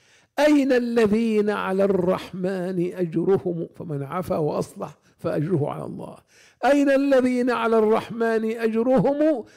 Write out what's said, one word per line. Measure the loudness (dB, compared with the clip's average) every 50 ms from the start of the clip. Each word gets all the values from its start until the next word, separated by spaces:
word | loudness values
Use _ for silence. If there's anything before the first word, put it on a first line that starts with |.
| _ _ _ _ _ _ _ 2
"أين | 4 4 4 4 4 2
الذين | 2 0 0 0 2 2 2 4 2 2 2 2 2 2 2 0
على | -2 -2 -2 -2 0 2 2
الرحمن | 2 2 2 0 0 -2 -2 -4 -10 -8 -6 -4 -4 -4 -4 -4 -4 -2 -2 -2 -4 -2
أجرهم؟" | -4 -4 -2 -2 -2 0 2 0 0 0 -4 -6 -6 -8 -10 -12
فمن | -14 -10 -8 -8 -8 -8
عفا | -8 -8 -8 -6 -4 -4
وأصلح | -2 -2 -2 -2 -4 -6 -8 -10 -14 -14 -14 -14 _ _ _ _
فأجره | _ -8 -6 -4 -4 -2 -2 -2 -2 -2 -4
على | -6 -8 -10
الله. | -12 -12 -14 -14 -16 -18 -20 _ _ _ _ _ _ _ _ 0
"أين | 2 4 4 4 4
الذين | 2 2 2 2 2 4 4 2 0 0 0 0
على | -2 -2 0 2 2
الرحمن | 4 4 4 2 0 -2 -4 -6 -4 -2 0 0 0 -2 -2
أجرهم؟" | -2 -2 -2 -2 0 0 2 2 4 4 4 2 2 2 2 2 2 0 -4 -10 -18